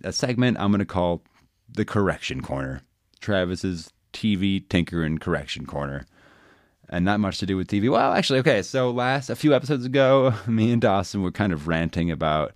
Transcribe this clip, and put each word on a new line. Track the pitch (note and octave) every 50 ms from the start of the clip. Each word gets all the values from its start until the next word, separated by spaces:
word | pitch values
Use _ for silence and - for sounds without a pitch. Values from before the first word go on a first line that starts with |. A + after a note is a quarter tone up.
a | - F2+
segment | - - - B2+ B2 A2+ B2 B2 A2+ -
I'm | G2 G2+
gonna | G#2 G2+ G2+
call | - - F#2 F2 F2 F2 E2+ - _ _ _ _ _ _ _ _ -
the | - G#2+ G#2
Correction | - - G#2+ G2+ F2+ D#2 - - - B2+ C3
Corner. | B2 - - C3+ C3+ - C2+ - - _ _ _ _ _ _ _
Travis's | - - G2+ F#2+ F2+ F2+ F#2 F2+ - F#2+ F2+ E2 E2 - _ _ _ _
T | - - - A2 G#2
V | F2+ G2 G2 F#2+ F#2+
Tinkering | - _ - F2+ E2 - F2 E2+ D#2+ D#2 D#2+ D#2
Correction | - F2+ E2 C#2+ D2 - - C2+ C#2
Corner. | C#2 - C#2+ C#2+ C#2 C#2 C#2 C2 - _ _ _ _ - _ _ _ _ _ _ _ _ _ _ -
And | - F2 F2+
not | F#2+ G#2 G#2+
much | G#2 F#2+ F#2 -
to | G2+
do | F#2 G2
with | F#2 F2+ -
T | G#2 G2+
V. | G2+ B2+
Well, | E3 A#3 - -
actually, | - - - - C#3 C3
okay, | C3+ D#3 B2+ G2+
so | F#2 - - C3+ B2+ B2
last, | A#2+ B2 B2 B2+ C3+ C#3+ C3+ -
a | A2
few | - - D3+ C#3+
episodes | B2+ B2+ B2+ D3+ C3 A#2+
ago, | C3 B2+ C#3 C3+ C3 C3+ C3+ C3 C3 A2+ G#2+
<laughs> | - A#2+
me | A2+ A2+ A2 A#2
and | A#2+ B2
Dawson | A#2 A2 F#2+ G2 G2 - - G2+
were | F#2+ F2+
kind | E2+ - G#2 G2+
of | E2+ D2+ D2 D#2+
ranting | E2 D#2+ E2 E2 - F2+ E2+ E2+
about, | D#2+ C#2 D#2+ D#2 D2+ D2+ D2+ - -